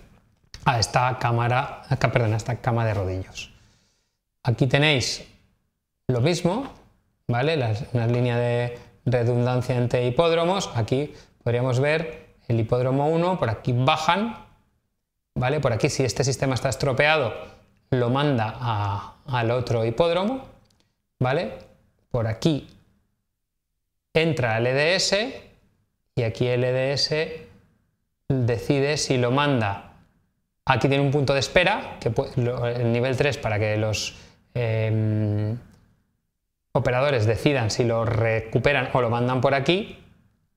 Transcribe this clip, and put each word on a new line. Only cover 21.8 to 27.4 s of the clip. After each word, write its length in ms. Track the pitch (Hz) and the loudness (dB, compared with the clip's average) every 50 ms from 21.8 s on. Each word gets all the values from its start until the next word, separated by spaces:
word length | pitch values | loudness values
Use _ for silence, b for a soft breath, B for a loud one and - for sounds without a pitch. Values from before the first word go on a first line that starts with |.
| _ _ _ _ _ _ | _ _ _ _ _ _
Por 160 | - 120 110 | -4 -2 -2
aquí 400 | 110 110 - - 165 151 131 - - - - _ _ _ _ _ _ _ _ _ _ _ _ _ _ _ _ _ _ _ _ _ _ _ _ _ _ - | -2 -4 0 0 0 0 0 -4 -12 -20 -20 _ _ _ _ _ _ _ _ _ _ _ _ _ _ _ _ _ _ _ _ _ _ _ _ _ _ 0
entra 440 | 160 165 165 147 - 123 113 110 | 2 2 2 0 0 0 0 2
el 100 | 113 120 | 2 0
E 60 | 127 131 | 2 2
D 220 | 139 147 165 190 | 2 2 2 2
S 540 | 180 180 - 196 202 226 269 - - - - - _ _ _ _ _ _ _ _ _ _ _ - | 0 0 0 0 0 -2 -4 -8 -14 -18 -20 -20 _ _ _ _ _ _ _ _ _ _ _ -4
y 80 | 131 117 | -2 -2
aquí 240 | 110 - - 123 | -2 0 -2 0
el 180 | 123 123 123 127 | 0 2 0 0
E 80 | 123 127 | 0 0
D 200 | 131 131 135 143 | 0 0 0 0
S 540 | 131 - - 151 156 160 180 190 - | -2 -2 -2 -2 -2 -2 -4 -8 -14